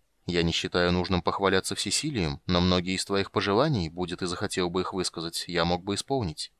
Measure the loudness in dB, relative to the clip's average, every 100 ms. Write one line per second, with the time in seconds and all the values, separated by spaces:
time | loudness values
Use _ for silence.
0 | _ _ -2 2 2 0 0 2 2 2
1 | 2 0 0 0 2 2 0 -4 -2 -2
2 | -2 -2 -2 -2 0 2 4 2 0 -4
3 | 0 0 0 0 2 4 4 2 -2 -4
4 | -6 -2 -4 -4 -4 0 0 0 -2 -2
5 | -4 -4 -8 -8 -4 0 2 0 -2 -4
6 | -2 -2 -2 -6 -12